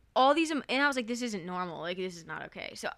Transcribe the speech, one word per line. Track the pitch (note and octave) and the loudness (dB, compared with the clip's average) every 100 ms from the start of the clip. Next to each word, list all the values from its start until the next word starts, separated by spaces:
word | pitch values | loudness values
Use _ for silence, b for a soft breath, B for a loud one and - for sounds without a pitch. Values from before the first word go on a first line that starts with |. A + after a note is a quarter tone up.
| _ | _
all | A#3 C4+ | 6 6
these, | D4+ D#4+ | 6 2
am-, | D4 - | 0 0
and | B3+ | 2
I | C#4+ | 2
was | |
like, | C4 A3 | 2 -4
"This | A#3+ | -4
isn't | B3 G3+ | -4 -4
normal, | F3 F3+ F3+ D3+ | -4 -4 -4 -4
like, | E3 F#3 | -6 -4
this | F#3 E3+ | -6 -8
is | D#3 | -10
not | D#3 - | -10 -8
okay." | - - - | -10 -10 -6
So | - | -8